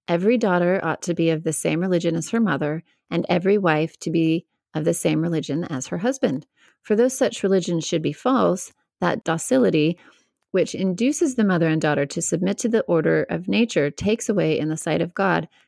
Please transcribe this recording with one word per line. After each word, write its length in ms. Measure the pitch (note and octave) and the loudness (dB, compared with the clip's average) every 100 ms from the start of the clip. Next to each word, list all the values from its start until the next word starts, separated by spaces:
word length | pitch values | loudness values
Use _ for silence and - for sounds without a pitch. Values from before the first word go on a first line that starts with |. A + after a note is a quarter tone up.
| - | -4
"Every 300 | E3+ G3 A#3+ | 0 2 2
daughter 420 | A3 F3 F3 F#3 | 2 2 2 0
ought 200 | D#3+ - | -2 -4
to 120 | - | -4
be 160 | E3+ E3 | 0 0
of 140 | D#3+ | 0
the 80 | E3 | -2
same 280 | D#3 E3+ D#3+ | -2 -2 0
religion 360 | F#3 F3 E3+ E3 | 0 0 0 -2
as 140 | D#3 | -2
her 100 | A3+ | 0
mother, 420 | G#3+ C#3 D3 D#3+ - _ _ | 0 0 -2 -4 -8 _ _
and 160 | E3+ - | -4 0
every 300 | F3+ F#3 G#3 | 0 2 2
wife 400 | F3+ D3+ D#3+ - | 2 2 0 -4
to 100 | - | -4
be 360 | E3 E3 D#3+ - _ _ | 0 2 0 -4 _ _
of 100 | D#3 | -2
the 100 | D#3 | -2
same 280 | E3+ E3 D#3 | 0 0 0
religion 420 | E3 D#3+ - C#3+ | 0 -2 -2 -4
as 220 | E3+ C3+ - | -4 -6 -6
her 100 | F3 | -4
husband. 480 | A3 C4+ A3 C3 - _ _ _ | -4 0 -2 -2 -8 _ _ _
For 140 | - G#3+ | -2 2
though 120 | B3 | 2
such 340 | B3+ A#3 - | 2 -2 0
religion 380 | G3 F#3+ F3 E3+ | 0 0 0 -2
should 220 | - E3+ | -2 -2
be 100 | D#3 | -2
false, 600 | D3+ B3 C4 F3+ F#3 - - _ _ | -2 0 2 2 0 -6 -18 _ _
that 240 | F3 - | -2 -2
docility 760 | - E3 - C4 G#3+ E3 D3+ F3 - _ _ _ _ | -2 -4 0 2 4 4 2 0 -8 _ _ _ _
which 220 | F#3 E3 | -2 0
induces 600 | - F#3+ F3+ A#3+ D4 D#4+ | 0 -2 0 0 0 -2
the 80 | B3+ | 2
mother 240 | G#3 F3+ D#3+ | 2 2 2
and 160 | D#3+ | 2
daughter 240 | D3+ C#3+ C#3+ | 2 0 -2
to 160 | - | -4
submit 360 | - E3 F#3 G3+ | -4 -2 -2 -2
to 100 | A3+ | 0
the 140 | A3 | 0
order 420 | - E3+ D#3 D#3+ | 2 2 2 0
of 240 | - E3 F#3 | 0 -4 -2
nature 420 | G3+ A3+ F3 C#3+ | 0 0 0 -2
takes 380 | - F#3+ A3+ - | -2 -2 -2 -2
away 280 | G3+ D#3+ D#3 | 0 0 0
in 120 | D3+ | -2
the 80 | D#3+ | -4
sight 240 | - D#3+ | -2 -2
of 120 | E3+ | -2
God 360 | - G3 E3 E3 _ | -2 0 0 -2 _